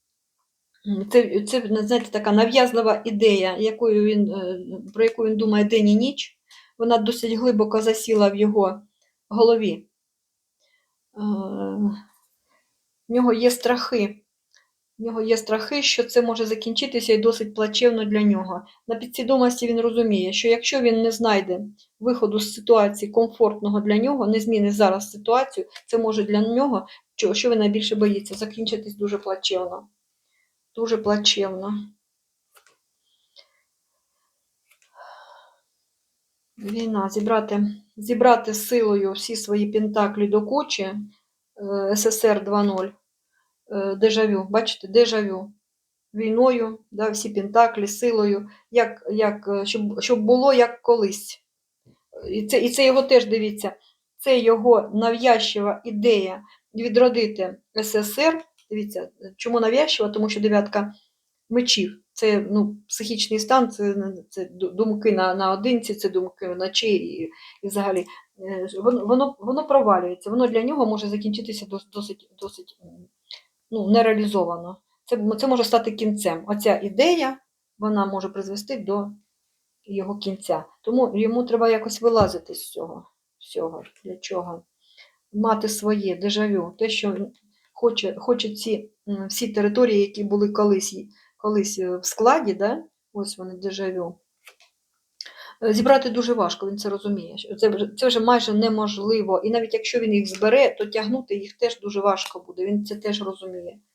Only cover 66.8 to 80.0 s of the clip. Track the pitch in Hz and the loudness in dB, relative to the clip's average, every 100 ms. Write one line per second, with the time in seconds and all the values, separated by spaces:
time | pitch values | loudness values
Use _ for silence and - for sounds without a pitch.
66.8 | 226 190 165 147 160 - - - 202 202 | 0 0 -2 -8 -12 -14 -20 -14 -6 -4
67.8 | 196 185 190 - _ _ 190 190 185 196 | -2 -2 -4 -12 _ _ -10 -8 -8 -2
68.8 | 220 247 208 254 277 - 214 269 302 277 | 0 0 0 0 0 -4 -6 -4 2 4
69.8 | 214 185 180 180 202 233 247 220 240 302 | 4 2 0 -6 -6 0 2 0 0 0
70.8 | 226 214 208 208 214 208 226 208 202 196 | 0 0 -4 -6 -4 -6 -8 -12 -12 -14
71.8 | - 208 208 196 _ _ 196 - 180 _ | -12 -14 -12 -16 _ _ -16 -16 -20 _
72.8 | 170 170 175 _ _ - _ _ _ 220 | -20 -20 -20 _ _ -20 _ _ _ -4
73.8 | 196 226 226 214 208 202 170 170 175 190 | 4 4 4 2 0 0 -2 -4 -10 -16
74.8 | _ _ _ 233 208 214 269 247 226 233 | _ _ _ -2 -2 0 2 2 2 2
75.8 | 233 208 214 208 180 165 202 208 220 185 | 0 -2 -2 -2 -2 -4 -4 -2 0 0
76.8 | 196 196 320 339 269 269 _ _ _ _ | 0 2 2 2 0 -6 _ _ _ _
77.8 | 208 208 196 190 190 196 190 202 208 254 | -2 0 0 -4 -6 -8 -10 -10 -8 -8
78.8 | 185 202 202 - _ _ _ _ _ _ | -4 -4 -4 -12 _ _ _ _ _ _
79.8 | 208 196 | -10 -8